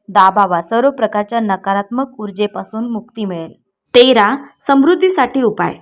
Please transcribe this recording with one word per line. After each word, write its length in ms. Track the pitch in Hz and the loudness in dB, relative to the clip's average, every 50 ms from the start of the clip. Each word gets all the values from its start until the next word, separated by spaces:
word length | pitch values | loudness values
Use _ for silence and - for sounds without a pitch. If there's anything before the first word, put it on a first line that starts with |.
| _ - | _ -2
दाबावा. 520 | 190 208 190 190 185 208 202 185 180 170 | 2 4 4 4 4 2 2 2 0 -2
सर्व 280 | 170 - 226 233 254 277 | -2 -2 0 0 2 0
प्रकारच्या 500 | 277 269 233 214 214 208 208 208 233 233 | 0 0 -2 -2 -2 -4 -4 -2 -4 -2
नकारात्मक 800 | 220 202 190 185 - 196 196 202 202 202 233 254 269 247 - - | -2 -2 -2 -2 -2 -2 -2 -2 -4 -4 -6 -6 -6 -6 -8 -10
ऊर्जेपासून 680 | 214 202 185 190 208 202 208 196 190 190 - 220 233 240 | -12 -10 -4 -4 -4 -4 -4 -8 -12 -10 -8 -8 -6 -6
मुक्ती 360 | 233 214 - - _ 226 214 | -6 -8 -10 -12 _ -8 -8
मिळेल. 280 | 196 180 165 165 160 - _ _ _ _ _ _ _ - | -6 -6 -8 -10 -12 -14 _ _ _ _ _ _ _ 4
तेरा, 400 | 240 247 262 254 226 196 208 254 277 - - _ _ | 4 6 6 4 4 2 2 0 -4 -8 -14 _ _
समृद्धीसाठी 800 | - - 277 277 269 320 330 - 185 185 190 - 254 240 - 269 | -2 0 2 4 4 4 2 2 0 0 0 0 -2 0 0 -2
उपाय. 340 | 254 214 208 - 175 165 - - | -2 -2 -2 -2 -4 -4 -6 -8